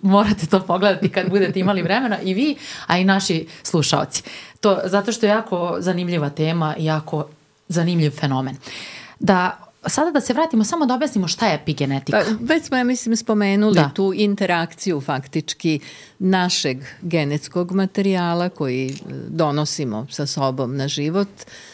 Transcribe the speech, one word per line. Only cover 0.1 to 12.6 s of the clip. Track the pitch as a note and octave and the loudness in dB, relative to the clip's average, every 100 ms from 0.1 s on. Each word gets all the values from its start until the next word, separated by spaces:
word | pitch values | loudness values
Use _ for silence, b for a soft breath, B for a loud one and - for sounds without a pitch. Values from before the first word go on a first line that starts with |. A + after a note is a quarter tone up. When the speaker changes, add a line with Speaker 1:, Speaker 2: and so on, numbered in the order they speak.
| G3+ G#3 G3+ D#3+ | 4 4 0 2
Speaker 1:
to | F#3+ | 2
pogledati | F#3+ F3+ G3+ F#3 - | 2 2 2 2 0
kad | G3 F#3 | 0 0
budete | G3+ F3+ F#3+ | 2 2 2
imali | F#3 F#3+ | 0 0
vremena | E3+ A3 B3+ G3 | 0 0 0 -2
i | F#3 | -2
vi, | F#3 D4+ - B B B | 0 0 -2 B B B
a | F3 | 2
i | |
naši | F#3+ G3 F#3+ E3 D#3+ B | 4 2 2 -2 -4 B
slušaoci. | - E3+ C#3 - D#3 - B B B - | -2 0 2 0 0 -6 B B B -2
To, | G#3 F#3 F#3 | 2 2 2
zato | G3+ G3 | 0 0
što | A3 G#3 | 0 2
je | |
jako | G#3+ A3 F3+ F3 E3+ | 2 0 -4 -2 -2
zanimljiva | F3+ F3 F3 E3+ C#3+ | -2 -2 0 0 -2
tema | C#3+ D#3 E3 D#3 D3+ | 0 0 0 -2 -2
i | |
jako | D#3 D#3 D#3 D3+ D3 - _ _ - | -2 -2 -2 -6 -6 -12 _ _ -4
zanimljiv | F3 E3+ E3+ D3+ | 0 2 2 2
fenomen. | - C#3+ C3 C3 C3+ B B B B B B | 0 -2 -2 -4 -8 B B B B B B
Da, | - F#3 F3+ - - _ - | 2 4 2 -4 -14 _ -2
sada | - E4 | 0 2
da | C#4+ | 0
se | - | 0
vratimo, | A#3+ D#4+ A3+ | 0 2 2
samo | G#3+ E4+ C4 | 2 2 0
da | |
objasnimo | B3 D4 G#3 E3+ | 0 0 0 -2
šta | - A3 | 0 0
je | |
epigenetika. | D3 E3 D3 C#3 C#3 - G#3+ | 0 -2 -2 0 -2 0 2
Speaker 2:
Pa, | G#3 A3 | 2 0
već | A#3 D#4+ | 0 0